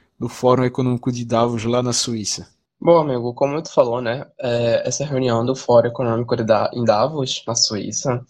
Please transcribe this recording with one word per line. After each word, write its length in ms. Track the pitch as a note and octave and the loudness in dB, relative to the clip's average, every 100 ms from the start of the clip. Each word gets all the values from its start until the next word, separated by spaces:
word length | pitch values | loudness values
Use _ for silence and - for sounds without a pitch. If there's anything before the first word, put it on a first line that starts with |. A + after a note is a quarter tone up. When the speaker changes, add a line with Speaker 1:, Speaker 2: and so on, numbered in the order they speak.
| _ _ | _ _
Speaker 1:
do 100 | A#2+ | -10
Fórum 360 | - B2+ B2+ | 0 4 4
Econômico 460 | B2+ B2+ B2+ B2 B2+ | 2 0 -2 0 -2
de 140 | A#2+ | -4
Davos 400 | A#2 A#2 A#2+ A#2 | -2 2 2 0
lá 180 | A2+ B2 | -2 0
na 100 | B2 | 0
Suíça? 560 | A#2 - A2+ G2 - - _ _ _ | -2 -4 -4 -6 -8 -10 _ _ _
Speaker 2:
Bom, 200 | E3+ E3+ | 4 4
amigo, 340 | D3+ B2 A#2+ | 4 -2 -4
como 300 | A#2+ C#3 D3+ | -2 -2 -2
tu 100 | D#3 | -2
falou, 300 | - B2 A#2+ | 2 2 0
né, 240 | A#2 A#2+ - - | -4 -6 -8 -8
é, 480 | B2+ A#2+ A#2 A2+ - | -4 0 2 0 -2
essa 200 | - D3 | -4 -4
reunião 380 | C3 B2+ A#2 | 0 2 2
do 120 | A#2+ C3 | 0 -2
Fórum 320 | - A#2+ A#2 | 4 4 4
Econômico 480 | A2+ A#2+ A2+ A#2+ A#2+ | 0 -2 -2 -2 -2
de 80 | |
Da-, 260 | A2 G#2 G#2 | 2 2 2
em 100 | - | 0
Davos, 580 | A2+ G#2 C3 D#3 C3 - - | 2 2 2 -2 -6 -6 -4
na 80 | |
Suíça, 680 | A#2 - G#2 G2+ A2+ C#3 A#2+ | -2 -2 -2 -6 -4 -2 -4